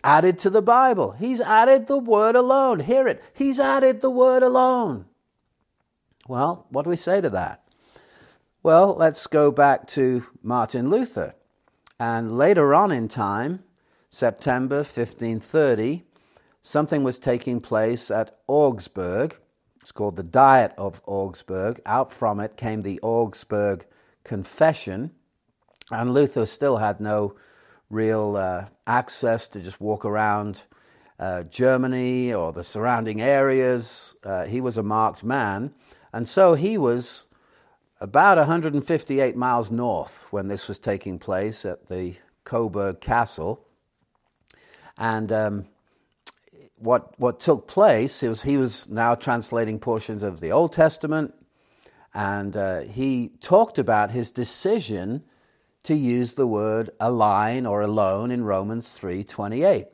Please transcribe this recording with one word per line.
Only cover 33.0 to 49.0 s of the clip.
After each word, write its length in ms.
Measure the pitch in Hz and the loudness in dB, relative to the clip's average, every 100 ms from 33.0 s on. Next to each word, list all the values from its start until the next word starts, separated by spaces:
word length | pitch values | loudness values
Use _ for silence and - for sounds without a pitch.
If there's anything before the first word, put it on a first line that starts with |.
| 113 107 | -4 -2
areas. 960 | 123 139 135 131 127 123 110 - - - | 0 2 2 2 2 -2 -4 -12 -14 -16
Uh, 220 | 98 92 85 | -8 -8 -6
he 160 | 123 | -6
was 160 | 127 110 | -4 -4
a 40 | |
marked 400 | 104 110 110 - | -2 0 0 -2
man. 520 | 113 139 107 98 143 _ _ _ _ | -6 -4 -2 -4 -8 _ _ _ _
And 120 | 113 117 | -10 -4
so 280 | 190 185 | 4 4
he 240 | 151 190 220 | 4 0 0
was 480 | 127 123 123 - _ _ _ _ _ _ _ - | 0 0 -4 -12 _ _ _ _ _ _ _ -16
about 380 | 101 139 196 170 | 0 4 6 6
a 80 | 147 | 4
hundred 260 | 170 156 | 2 0
and 140 | 143 139 | -4 -2
fifty-eight 500 | 160 - 135 127 - | -4 0 0 0 0
miles 340 | 123 120 107 | 0 0 -2
north 540 | 113 120 87 71 - - | -4 -2 -4 -6 -14 -10
when 180 | 101 98 | -8 -6
this 180 | 98 - | -8 -10
was 120 | 98 | -8
taking 400 | - 101 101 90 | -6 -6 -6 -10
place 480 | - 92 104 110 98 | -6 -4 -4 -6 -10
at 220 | - - | -10 -10
the 280 | 92 90 87 _ _ | -8 -8 -10 _ _
Coburg 580 | - 117 110 101 98 90 | -6 -4 -2 -2 -4 -6
Castle. 640 | - 120 113 - 82 120 _ _ _ _ _ _ _ _ _ _ _ _ - - | -2 0 0 -4 -8 -8 _ _ _ _ _ _ _ _ _ _ _ _ -20 -6
And, 340 | 110 110 107 | -4 -4 -2
um, 360 | 110 107 101 95 _ _ _ _ _ - _ _ - - _ | -2 -2 -4 -12 _ _ _ _ _ -20 _ _ -20 -20 _
what, 400 | 113 123 - - | 0 0 0 -4
what 220 | 123 - | -4 -2
took 260 | - 123 - | 0 0 0
place, 540 | 190 208 110 135 - | 4 6 6 0 -4
he 80 | 120 | -4
was, 140 | 110 | -4
he 140 | 135 143 | -2 0
was 320 | 127 - - | 0 -4 -8
now 260 | 107 | -2